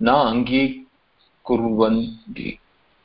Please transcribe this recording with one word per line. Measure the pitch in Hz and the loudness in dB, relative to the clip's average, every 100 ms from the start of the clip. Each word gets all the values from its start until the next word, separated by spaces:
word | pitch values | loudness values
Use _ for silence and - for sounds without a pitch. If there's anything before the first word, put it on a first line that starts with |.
न | 113 | 2
अङ्गीकुर्वन्ति। | 143 123 117 123 131 135 - - _ _ _ _ _ - 117 113 110 110 113 117 - - - - - _ _ _ _ | 4 2 0 0 0 0 -4 -16 _ _ _ _ _ -2 0 0 2 2 2 -2 -10 -16 -12 -10 -12 _ _ _ _